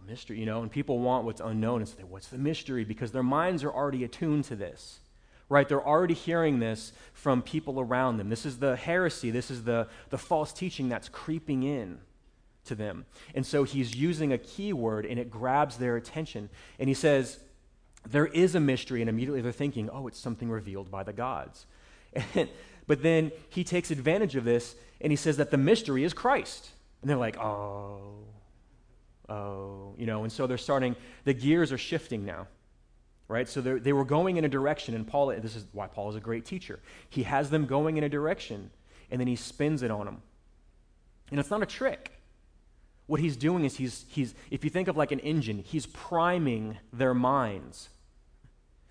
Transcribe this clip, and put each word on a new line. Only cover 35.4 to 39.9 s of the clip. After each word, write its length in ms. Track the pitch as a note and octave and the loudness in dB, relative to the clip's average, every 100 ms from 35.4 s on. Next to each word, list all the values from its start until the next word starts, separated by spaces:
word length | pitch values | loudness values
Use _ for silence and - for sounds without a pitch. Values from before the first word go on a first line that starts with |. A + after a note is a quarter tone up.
| A2 A2 | -6 -8
is 100 | G2 | -12
why 160 | G2+ F#2+ | -10 -8
Paul 220 | - G2+ | -6 -6
is 80 | G#2+ | -6
a 20 | |
great 240 | G#2+ A2+ | -6 -6
teacher. 380 | - F#3 - - - - - | -6 -10 -10 -16 -16 -20 -8
He 140 | C3 | -4
has 260 | A2 C#3 C#3+ | 0 0 2
them 160 | D#3 C3+ | 2 2
going 300 | C#3 D#3 D#3 | 2 2 2
in 80 | |
a 60 | D3 | 0
direction, 640 | C#3+ D3+ G3 - G#2 G2 - _ - - | 0 0 -2 -6 -10 -12 -18 _ -20 -6
and 120 | B2 | -2
then 60 | B2 | 0
he 80 | A#2+ | 0
spins 460 | - - D3+ D3+ | -4 -2 0 2
it 80 | A#2+ | 0